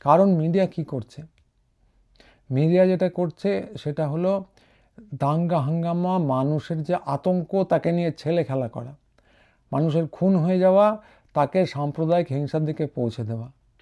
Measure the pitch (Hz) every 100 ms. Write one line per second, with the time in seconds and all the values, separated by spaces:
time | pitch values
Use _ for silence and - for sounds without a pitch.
0 | 139 165 196 170 160 185 185 - 147 135
1 | - - 160 _ _ _ _ _ _ _
2 | _ _ - _ - 131 160 180 185 180
3 | 185 180 175 - 202 196 214 208 151 147
4 | 151 160 180 196 190 _ _ _ _ -
5 | 214 135 139 160 170 170 135 165 170 175
6 | 180 185 147 131 139 151 - 160 151 175
7 | - 139 185 180 160 196 185 165 170 170
8 | 170 - 156 170 131 135 120 127 123 147
9 | _ _ _ _ _ _ - 139 160 160
10 | 156 - 185 185 165 185 185 190 208 214
11 | - - _ 151 143 190 175 139 147 151
12 | 160 175 160 135 143 156 156 156 151 -
13 | 120 117 110 113 120 _ _ _